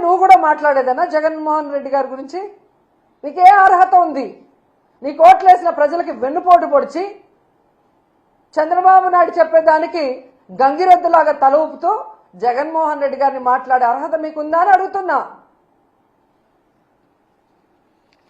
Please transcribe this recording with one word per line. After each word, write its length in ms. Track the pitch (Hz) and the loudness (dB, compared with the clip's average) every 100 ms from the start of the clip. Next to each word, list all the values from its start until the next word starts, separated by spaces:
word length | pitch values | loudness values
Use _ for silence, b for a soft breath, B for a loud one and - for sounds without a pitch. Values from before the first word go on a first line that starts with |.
నువ్వు 160 | 349 359 | -2 0
కూడా 120 | 381 370 320 | 6 6 4
మాట్లాడేదన్నా 560 | 302 294 269 254 254 349 | 0 0 0 -2 -2 -2
జగన్మోహన్ 580 | 302 311 311 311 302 294 285 | -2 -4 -6 -6 -6 -6 -8
రెడ్డి 140 | 269 | -6
గారి 140 | 277 262 | -6 -6
గురించి? 280 | 262 269 359 403 - _ _ _ _ _ _ | -10 -14 -14 -14 -18 _ _ _ _ _ _
నీకే 240 | 285 311 359 403 | -12 2 4 6
అర్హత 300 | 381 359 370 370 339 | 4 4 2 2 0
ఉంది? 200 | 269 214 - _ _ _ _ _ _ | -4 -10 -14 _ _ _ _ _ _
నీ 100 | 269 302 | -10 2
కోట్లేసిన 480 | 330 381 381 359 349 330 | 4 6 4 4 2 -2
ప్రజలకి 320 | 294 339 330 240 | -2 -2 -8 -6
వెన్నుపోటు 440 | 254 330 359 349 254 | -6 -4 2 2 2
పొడిచి 300 | 277 240 320 403 403 _ _ _ _ _ _ _ _ _ _ _ _ _ 311 | -2 -2 -8 -10 -12 _ _ _ _ _ _ _ _ _ _ _ _ _ -6
చంద్రబాబు 520 | 311 349 370 381 370 | -2 0 4 4 2
నాయుడు 180 | 359 339 349 | 0 0 0
చెప్పేదానికి 640 | 320 330 320 311 330 339 277 254 - _ _ 185 | 0 2 2 0 -2 -6 -6 -8 -14 _ _ -2
గంగిరెద్దులాగా 720 | 269 302 370 359 339 330 302 294 | -2 0 2 4 4 2 2 2
తల 120 | 269 294 | 2 2
ఊపుతూ 280 | 302 - 339 440 - - _ 180 | -2 -4 -4 -4 -8 -20 _ -6
జగన్మోహన్ 580 | 233 247 311 320 311 294 | -4 -4 -4 -4 -4 -4
రెడ్డి 140 | 277 262 | -6 -2
గారిని 200 | 277 262 247 | -2 -2 -2
మాట్లాడే 360 | 262 262 254 240 | -2 0 0 0
అర్హత 240 | 233 302 311 | -2 -6 -6
మీకుందా 340 | 311 311 302 330 | -6 -10 -4 -2
అని 80 | 392 | 2
అడుగుతున్నా. 420 | 370 381 392 359 277 - - _ _ _ _ _ _ _ _ _ _ _ _ _ _ _ _ _ _ _ _ _ _ _ _ _ _ _ _ | 2 0 -8 -4 -4 -6 -18 _ _ _ _ _ _ _ _ _ _ _ _ _ _ _ _ _ _ _ _ _ _ _ _ _ _ _ _